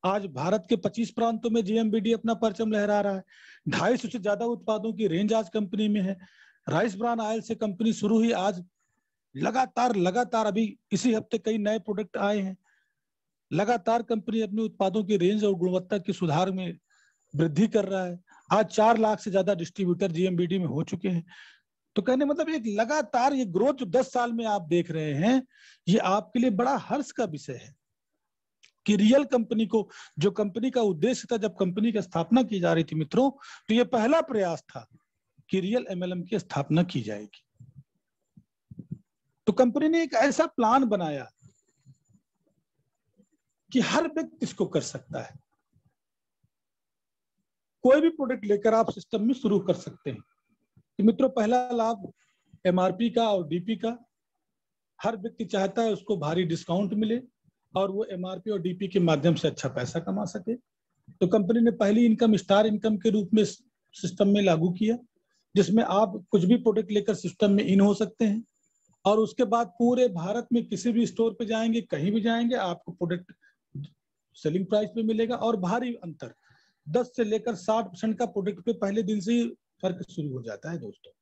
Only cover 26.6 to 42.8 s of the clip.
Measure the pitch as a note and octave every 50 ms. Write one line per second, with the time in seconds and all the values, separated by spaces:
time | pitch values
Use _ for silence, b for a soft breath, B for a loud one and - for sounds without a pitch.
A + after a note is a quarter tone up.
26.6 | A#3+ B3+ C#4 A3 - - G#3 D4 C#4+ - - - A#3+ G3 D3+ C#3 - - C3 A2
27.6 | - - - _ _ _ _ _ _ _ _ _ _ _ _ _ _ _ _ _
28.6 | _ _ _ _ _ - G#3 G3 G#3 G#3+ B3+ C#4 D4 C#4 - B3 A3+ - A#3 G#3+
29.6 | A3+ F3+ A3+ A3 G3+ B B B B B B - D3 G3+ G3 G#3+ G#3+ G#3 F3 A3+
30.6 | A3 C4 - B3 A3+ G#3 F3+ D3+ D#3 A#3 B3+ - - - A#3+ A3+ G3 G#3+ - -
31.6 | G3 F3+ F3 G#3 G#3 A#3 A3 G#3+ F3+ - - E3 E3+ - A3+ B3+ C4 F#3+ A3 F#3+
32.6 | F3 E3+ E3 E3 D#3+ - - D#3 D#3 - - G#3 C4 C#4 C4+ B B B B B
33.6 | B - G#3+ A#3 A#3+ A#3+ - A#3 G#3+ A#3+ D4+ E4 D#4+ D#4+ C4 G#3+ F#3+ F3 E3 -
34.6 | _ _ - B2+ A2+ _ _ - _ _ _ _ _ _ _ _ _ _ - F#3+
35.6 | F3 F#3+ A3 B3 A#3+ - G3 F3+ F#3 F3+ F#3 F3+ F3 - - G3 - - - C#3
36.6 | C#3 - D3+ E3 F3 F3+ - C#3 A2 G#2 G#2+ G#2 G#2+ G#2+ - - _ _ _ _
37.6 | - - _ - - _ _ _ _ _ _ _ _ _ _ - _ _ _ _
38.6 | _ _ - - - _ - - _ _ _ _ _ _ _ _ _ - G3+ -
39.6 | B3+ B3 A#3 C#4+ C#4+ D#4 D#4+ E4+ E4 C#4 - F4 E4 D4 - - D#4+ D#4+ _ -
40.6 | A#3 G#3+ A#3 C#4 C4+ A#3 G#3 G3 F3 D#3 D3 C#3 B2 A2+ _ _ _ - _ _
41.6 | _ _ _ _ _ - - _ _ _ _ _ _ _ _ _ _ _ _ _
42.6 | _ _ _ _